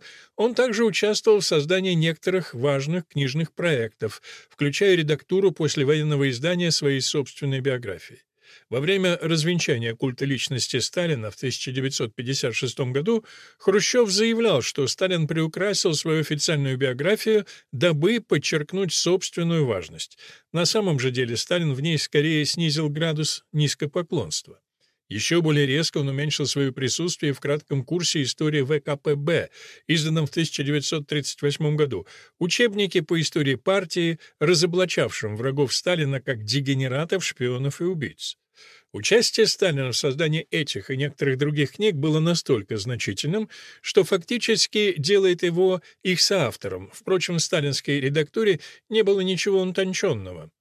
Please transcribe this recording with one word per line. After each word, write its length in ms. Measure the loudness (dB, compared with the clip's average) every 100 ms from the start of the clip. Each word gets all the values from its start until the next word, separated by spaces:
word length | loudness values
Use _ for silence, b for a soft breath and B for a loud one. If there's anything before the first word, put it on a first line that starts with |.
| B B B -2
он 180 | -2 2
также 300 | 0 2 2
участвовал 560 | 2 0 2 4 4
в 40 | 4
создании 500 | 0 2 0 2 2
некоторых 580 | 2 0 0 -2 -2
важных 560 | -2 0 0 0 -4 -4
книжных 420 | -2 -2 -2 -4
проектов, 720 | -2 0 0 -2 -4 -8 -8 B B B
включая 460 | -4 -2 2 4 4
редактуру 560 | 4 -2 0 2 2
послевоенного 800 | 2 -2 2 2 2 2 2 2
издания 420 | 0 -2 0 0
своей 300 | 2 2 0
собственной 580 | 0 -2 -4 -4 -4 -2
биографии. 640 | -2 -2 -4 -12 -14 -20 _ _ b b b
Во 100 | -4
время 380 | 0 2 2 0
развенчания 720 | 0 0 2 0 0 0 -2 -2
культа 300 | -4 -2 -2
личности 540 | -2 -2 -4 -2 -2
Сталина 500 | -2 -2 -2 -2 -4
в 60 | -6
тысяча 360 | -6 -6 -6
девятьсот 440 | -4 -4 -4 -6 -6
пятьдесят 400 | -6 -2 -2 -2
шестом 380 | -6 -4 -2
году 320 | -2 0 0 B B B B
Хрущев 500 | 2 2 2 2 2
заявлял, 520 | 4 2 2 2 2
что 260 | 0 -2 -2
Сталин 400 | 0 0 0 0
приукрасил 680 | 0 -2 -2 -2 0 0
свою 280 | 0 0 0
официальную 560 | 0 -2 0 0 0 0
биографию, 680 | 0 0 0 0 2 2 0 B B
дабы 500 | 0 2 4 2 2
подчеркнуть 720 | 2 0 0 -2 -2 -2 -2
собственную 720 | 0 2 0 0 -2 0 2 2
важность. 520 | 0 -4 -12 -14 -14 B B B
На 140 | 0 2
самом 340 | 2 2 2
же 120 | 0
деле 260 | 0 -2 -2
Сталин 360 | -2 0 0
в 80 | -2
ней 160 | 0 -2
скорее 460 | 0 2 2 2 0
снизил 440 | 0 0 0 -2
градус 540 | -2 -2 -2 -2 -4 _
низкопоклонства. 1080 | 0 0 0 -4 -4 -4 -4 -4 -6 -10 -20 _ _ _ _ _
Еще 320 | -6 0 2
более 260 | 4 4 4
резко 320 | 2 0 -2
он 80 | -2
уменьшил 400 | -2 -2 -2 -2
свое 240 | 0 0
присутствие 640 | 0 -4 -2 -4 -2 -2
в 60 | -2
кратком 440 | -2 -4 -2 -4
курсе 400 | -2 -2 0 0
истории 380 | -2 -2 0 0
В 180 | 0 0
К 180 | -2 -4
П 180 | 0 0
Б, 340 | 2 0 0 B B B B
изданном 400 | 0 2 0 -2
в 60 |
тысяча 320 | -2 -2 -2
девятьсот 440 | -2 -2 -2 -4 -4
тридцать 340 | -4 -4 -4
восьмом 320 | -2 0 0 2
году, 320 | 0 -2 -8 B B -4
учебнике 640 | -2 2 2 2 0 0
по 160 | 0 0
истории 340 | 0 0 0 0
партии, 600 | 2 0 0 -2 -2 -2 B B
разоблачавшем 960 | 2 4 2 2 0 0 -2 -2 -6 -4
врагов 400 | -4 0 0 0
Сталина 460 | -2 0 0 -2
как 220 | -4 -6
дегенератов, 800 | -2 -2 0 0 0 -2 -2 -2
шпионов 580 | -2 -4 -2 -2 -4 -2
и 20 |
убийц. 540 | -4 -2 -6 -8 -12 -12 _ B B B B
Участие 540 | -8 2 4 4 2 2
Сталина 440 | 4 0 0 -2
в 60 | -2
создании 500 | -2 0 0 0 -2
этих 400 | -4 -4 -6 -6
и 60 | -4
некоторых 420 | -4 -2 -2 0
других 360 | 0 0 -2
книг 220 | 0 0 0
было 260 | 0 2
настолько 560 | 2 0 2 0 0 -6
значительным, 720 | -6 -6 -4 -4 -2 -2 -4 B B B
что 240 | 0 2 4
фактически 880 | 0 -2 -4 0 0 2 2 0 0
делает 460 | 2 4 4 2
его 380 | 0 2 2 0 B B
их 180 | -4 0
соавтором. 680 | 2 2 0 -2 -8 -8 -12
Впрочем, 420 | -14 -2 0 0 -2
в 60 |
сталинской 580 | 0 0 0 -4 -2 -2
редактуре 600 | 0 0 -2 0 2 0 B B -4
не 160 | 0
было 160 | 2 2
ничего 420 | 2 -2 2 2
утонченного. 880 | 0 0 -2 0 -2 -2 -6 -12 -16 _